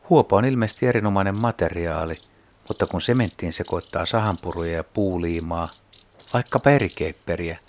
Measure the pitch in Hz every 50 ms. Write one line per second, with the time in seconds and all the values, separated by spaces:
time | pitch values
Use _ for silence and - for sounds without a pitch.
0 | _ - 175 151 - - 98 98 117 135 135 123 110 104 - - 127 127 120 113
1 | 104 104 98 98 98 98 98 104 117 117 110 - 87 82 82 87 85 82 80 80
2 | 80 80 80 - - - _ _ _ _ _ _ _ - - - - - - 92
3 | - - 123 131 117 - - - - 85 - - - - - 87 - - - 82
4 | 85 - - 113 107 107 92 85 - 90 85 87 85 85 85 82 80 _ _ 110
5 | 101 95 92 87 85 85 85 82 82 82 85 85 82 78 - - _ _ - -
6 | - _ _ - - - - 120 - - - - - 139 143 135 113 85 - -
7 | 82 80 80 _ _ - 85 82 87 82 82 - _